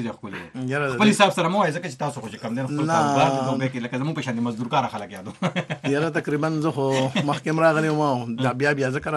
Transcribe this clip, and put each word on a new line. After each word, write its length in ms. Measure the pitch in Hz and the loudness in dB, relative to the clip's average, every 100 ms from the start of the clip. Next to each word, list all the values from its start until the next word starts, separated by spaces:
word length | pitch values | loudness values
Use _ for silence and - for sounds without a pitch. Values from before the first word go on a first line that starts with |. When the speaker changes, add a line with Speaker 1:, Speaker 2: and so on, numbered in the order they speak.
| 117 | -4
Speaker 1:
ځای 80 | - | -8
ښکلی 220 | 104 92 | -12 -12
دی؟ 300 | - 127 127 | -12 -8 -4
Speaker 2:
یاره، 120 | 143 143 | -2 0
د 40 | 127 | 2
Speaker 1:
خپل 120 | 214 | 4
Speaker 2:
دې 60 | - | 6
Speaker 1:
حساب 180 | 196 - | 4 4
سره 80 | 170 | 0
مه 100 | 202 | 2
وایئ، 140 | 180 | 0
ځکه 160 | 151 175 | -2 -6
چې 60 | 127 147 | -6 -6
تاسو 160 | 127 | -6
خو 60 | 113 | -10
چې 80 | 104 | -10
کم 200 | 113 120 | -6 -4
دی، 60 | |
خپل 240 | 131 147 147 | -4 -2 0
Speaker 2:
نه. 80 | |
Speaker 1:
کاروبار 360 | 165 147 139 135 | 2 2 4 4
د 80 | 135 131 | 2 0
دوبۍ 180 | 135 131 | 0 -2
کې، 60 | 127 120 | -4 -6
لکه 120 | 127 | -4
زموږ 180 | 143 160 | -2 -2
په 60 | |
شان 140 | 135 117 | -4 -2
د 40 | |
مزدور 280 | 120 110 117 | -2 -2 -2
کاره 200 | 120 120 | 0 0
خلک 240 | 107 98 | -4 -10
یادو. 200 | 95 92 - 180 180 | -12 -14 -6 -4 -2
Speaker 2:
<laughs> 300 | 170 143 135 | -6 -4 -2
یاره، 160 | 139 160 | 0 0
تقریباً 400 | 156 147 147 160 156 | -2 -2 0 0 0
زه 100 | 156 | 0
خو 160 | 143 135 135 131 143 | 0 2 2 2 0
مخکې 320 | 143 - 156 | 0 0 0
هم 120 | 160 | 4
راغلی 300 | 160 156 156 | 4 4 2
وم، 120 | 151 | 2
او 340 | 147 123 117 117 | 2 2 -2 -2
دا 60 | 131 | 0
Speaker 1:
ها. 40 | |
Speaker 2:
بیا، 180 | 123 143 | 2 2
بیا 200 | 143 131 | 2 0
ځکه 160 | 139 156 | -2 -2